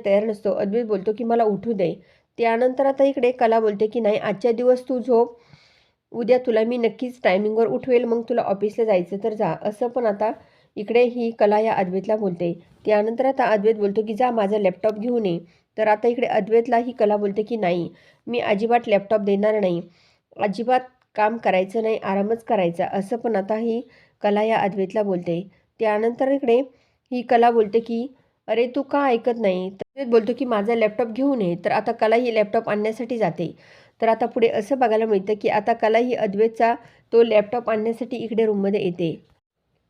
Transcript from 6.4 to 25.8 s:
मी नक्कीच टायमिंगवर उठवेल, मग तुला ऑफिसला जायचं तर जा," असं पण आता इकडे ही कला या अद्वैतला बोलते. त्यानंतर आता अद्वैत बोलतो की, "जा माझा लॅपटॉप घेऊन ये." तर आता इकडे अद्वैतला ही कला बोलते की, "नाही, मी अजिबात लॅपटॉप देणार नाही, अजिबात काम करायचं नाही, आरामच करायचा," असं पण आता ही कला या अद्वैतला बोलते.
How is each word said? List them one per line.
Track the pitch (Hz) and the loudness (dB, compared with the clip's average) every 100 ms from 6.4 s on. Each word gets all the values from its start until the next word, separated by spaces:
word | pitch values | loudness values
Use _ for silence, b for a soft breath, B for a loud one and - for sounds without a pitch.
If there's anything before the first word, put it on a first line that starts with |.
| 254 220 | 2 0
मी | 220 247 | 0 0
नक्कीच | 233 - 247 247 | -2 -4 -10 -2
टायमिंगवर | 214 185 208 220 240 | 0 2 2 2 0
उठवेल, | 247 262 240 | 0 2 2
मग | 240 233 233 | 2 -2 -2
तुला | 240 | -2
ऑफिसला | - 196 208 208 | 0 -2 -2 -2
जायचं | 220 185 175 196 | 2 2 0 -4
तर | 226 | -4
जा," | 214 190 160 | -2 -2 -2
असं | 202 214 247 | -6 -4 -4
पण | 247 233 | -2 -2
आता | 202 214 226 b b b - | 0 -2 -4 b b b -12
इकडे | 208 226 247 | 0 2 2
ही | 247 233 226 | 0 -4 0
कला | 208 208 | 2 2
या | 220 | 2
अद्वैतला | - 185 190 196 214 | 0 -2 -2 -2 -2
बोलते. | 202 175 175 175 b b | -2 -2 -4 -6 b b
त्यानंतर | - 208 214 233 262 | 0 2 2 0 0
आता | 269 247 | 2 2
अद्वैत | 214 208 220 | 2 2 2
बोलतो | 202 208 | 0 0
की, | 214 | -2
"जा | 214 247 | 0 0
माझा | 226 196 214 | 2 0 2
लॅपटॉप | 190 180 220 214 | 0 0 -4 -2
घेऊन | 233 240 202 | -2 -2 -2
ये." | 170 - b b - | -4 -8 b b -2
तर | 220 | 0
आता | 214 240 | 2 2
इकडे | 240 233 | 0 0
अद्वैतला | 220 202 226 233 233 | 0 2 2 2 0
ही | 247 | 0
कला | 233 208 208 | 0 0 2
बोलते | 208 202 | -2 -4
की, | 208 233 | -4 -2
"नाही, | 190 180 170 b b b - | -2 -2 -4 b b b -6
मी | 240 | -4
अजिबात | - 196 226 240 233 | 0 0 2 0 2
लॅपटॉप | 196 196 214 | 0 2 0
देणार | 202 196 214 214 | 2 0 2 2
नाही, | 190 170 - b b b _ - | 0 -2 -8 b b b _ -6
अजिबात | 208 196 233 254 254 _ _ - | -4 -4 0 0 -2 _ _ -2
काम | 214 226 | 0 0
करायचं | 226 185 190 226 | 0 0 0 -2
नाही, | 220 220 | -2 -2
आरामच | - 196 202 226 | -2 -2 0 -2
करायचा," | - 196 175 170 180 | -2 0 0 0 -4
असं | 196 196 233 | -4 -4 -4
पण | 240 208 | -2 -2
आता | 196 220 | -2 -4
ही | 233 226 - b b b | -2 -4 -6 b b b
कला | 208 208 | -2 0
या | 220 226 | 0 0
अद्वैतला | 202 202 190 220 | 0 -2 -4 -2
बोलते. | 208 180 175 170 190 b b - | -2 -2 -4 -6 -6 b b -4